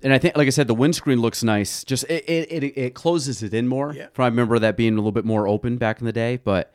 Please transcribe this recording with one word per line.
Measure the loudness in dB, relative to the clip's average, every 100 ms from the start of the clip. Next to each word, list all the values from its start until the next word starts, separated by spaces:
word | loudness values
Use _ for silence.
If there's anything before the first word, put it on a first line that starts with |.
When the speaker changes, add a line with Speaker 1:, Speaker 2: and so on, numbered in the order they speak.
Speaker 1:
and | 2
I | 2
think, | 2 2
like | 2
I |
said, | 2 2
the |
windscreen | 4 2 2 2 2
looks | 2 0
nice. | 0 0 0 -6
Just | -6 -6 -4
it, | -4 -2
it, | -4 -2 -6
it, | -6 -4
it | -6 -4
closes | 0 0 -2 -6
it | -4
in | -2 -2
more. | -2 -4
Speaker 2:
Yeah. | -8 -10
Speaker 1:
From, | 0
I | 0
remember | 2 2 4
that | 2 2
being | 2
a | 2
little | 0
bit | -2 0
more | 0 0
open | 0 -2 -2
back | -2 -2
in | -4
the |
day, | -4 -4 -4
but, | -2 -2 -2